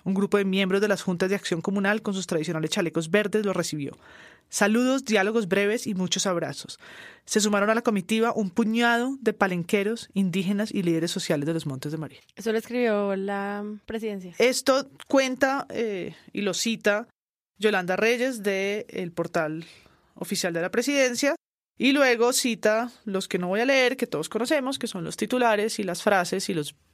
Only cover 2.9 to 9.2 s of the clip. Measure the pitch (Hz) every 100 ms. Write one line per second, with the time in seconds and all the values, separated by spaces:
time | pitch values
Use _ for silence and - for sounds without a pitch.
2.9 | 160 160 202 202 214 202 180 165 156 139
3.9 | - - - - - _ - 202 220 254
4.9 | 269 269 208 190 226 196 190 202 233 -
5.9 | 185 180 - 202 175 151 - - - -
6.9 | - - - - 220 208 208 202 220 226
7.9 | 202 175 220 226 226 196 170 220 226 240
8.9 | 233 247 269